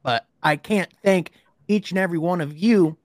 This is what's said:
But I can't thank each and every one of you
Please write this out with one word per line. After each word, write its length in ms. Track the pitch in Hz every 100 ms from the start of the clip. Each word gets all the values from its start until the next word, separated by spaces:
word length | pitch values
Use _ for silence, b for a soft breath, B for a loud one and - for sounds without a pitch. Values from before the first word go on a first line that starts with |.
But 200 | 135 117 - _
I 140 | 151
can't 340 | 147 - 208 170 _
thank 300 | 196 190 165 b b b -
each 240 | 208 -
and 80 | 185
every 200 | 185 170
one 220 | 165 180
of 160 | 147 151
you 400 | 220 214 160 160